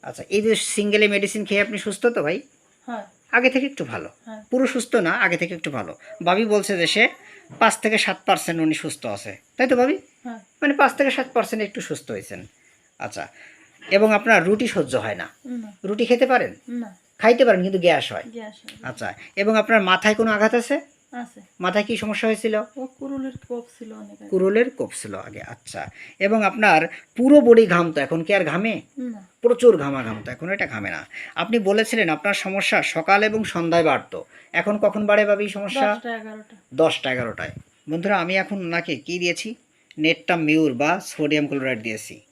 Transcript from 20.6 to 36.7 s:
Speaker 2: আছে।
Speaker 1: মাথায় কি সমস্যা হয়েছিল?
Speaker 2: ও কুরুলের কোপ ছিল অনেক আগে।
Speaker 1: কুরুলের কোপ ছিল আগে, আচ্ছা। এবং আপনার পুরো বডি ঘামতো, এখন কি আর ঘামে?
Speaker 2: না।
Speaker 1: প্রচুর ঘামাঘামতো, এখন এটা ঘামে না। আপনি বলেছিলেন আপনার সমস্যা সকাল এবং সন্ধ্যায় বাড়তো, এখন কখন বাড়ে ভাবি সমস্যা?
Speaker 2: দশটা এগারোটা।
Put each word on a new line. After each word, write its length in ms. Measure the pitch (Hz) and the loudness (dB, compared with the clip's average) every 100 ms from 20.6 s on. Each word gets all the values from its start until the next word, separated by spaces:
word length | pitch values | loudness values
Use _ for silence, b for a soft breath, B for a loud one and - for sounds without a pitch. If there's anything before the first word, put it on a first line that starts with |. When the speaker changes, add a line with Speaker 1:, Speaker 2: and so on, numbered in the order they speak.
| 226 285 - _ _ | 0 -4 -4 _ _
Speaker 2:
আছে। 300 | 247 240 - - _ | -16 -16 -18 -20 _
Speaker 1:
মাথায় 240 | 180 196 | -2 -2
কি 140 | 208 226 | -2 -4
সমস্যা 300 | 214 208 226 | -4 -2 0
হয়েছিল? 360 | 214 226 214 214 - | 0 -2 -2 -4 -12
Speaker 2:
ও 80 | 262 | -14
কুরুলের 460 | _ 269 277 262 254 - | _ -10 -8 -10 -12 -12
কোপ 180 | 240 240 _ | -12 -12 _
ছিল 140 | 220 | -20
অনেক 280 | 214 208 208 | -18 -20 -20
আগে। 80 | - | -4
Speaker 1:
কুরুলের 400 | 185 190 202 247 | 0 2 2 0
কোপ 220 | - 113 - | -2 -10 -10
ছিল 140 | 107 98 | -12 -12
আগে, 260 | 85 80 | -12 -16
আচ্ছা। 460 | - 120 - 98 73 B B B | -16 -18 -14 -12 -12 B B B
এবং 240 | 196 220 | 0 2
আপনার 440 | 202 202 214 160 165 B B - | 0 4 6 6 2 B B 0
পুরো 260 | 254 294 | 8 8
বডি 240 | 240 226 214 | 10 8 8
ঘামতো, 360 | 175 170 156 | 4 2 -2
এখন 220 | 135 165 | -2 -4
কি 100 | 165 | 0
আর 120 | 202 160 | 0 2
ঘামে? 360 | 160 220 196 - - | 0 -2 -4 -10 -12
Speaker 2:
না। 300 | 247 214 190 _ | -12 -12 -18 _
Speaker 1:
প্রচুর 360 | 233 240 247 180 | 0 6 6 6
ঘামাঘামতো, 540 | 139 135 113 107 107 | 2 -4 -6 -8 -10
এখন 180 | 127 165 | -10 -6
এটা 180 | 196 190 | -4 -4
ঘামে 220 | 110 98 | -6 -8
না। 180 | 80 - B B - | -8 -12 B B -8
আপনি 240 | 185 233 | -2 0
বলেছিলেন 500 | 190 208 220 226 180 | 2 2 0 0 0
আপনার 240 | 156 202 | 0 -2
সমস্যা 500 | 190 190 190 - 196 | -4 -4 -4 0 0
সকাল 400 | 139 - 165 196 | 0 -4 2 2
এবং 200 | 214 220 | 2 -2
সন্ধ্যায় 400 | 208 175 170 170 | -4 -4 2 2
বাড়তো, 420 | 160 127 - 87 - b b | 4 0 -2 -14 -16 b b
এখন 240 | 170 175 208 | -4 -2 0
কখন 280 | 202 208 208 | 0 0 2
বাড়ে 200 | 208 208 | 2 4
ভাবি 240 | 202 208 | 0 -2
সমস্যা? 460 | 196 202 262 214 214 | -6 -6 0 0 0
Speaker 2:
দশটা 220 | 240 226 | -6 -10
এগারোটা। 380 | 220 214 214 220 _ | -12 -18 -20 -20 _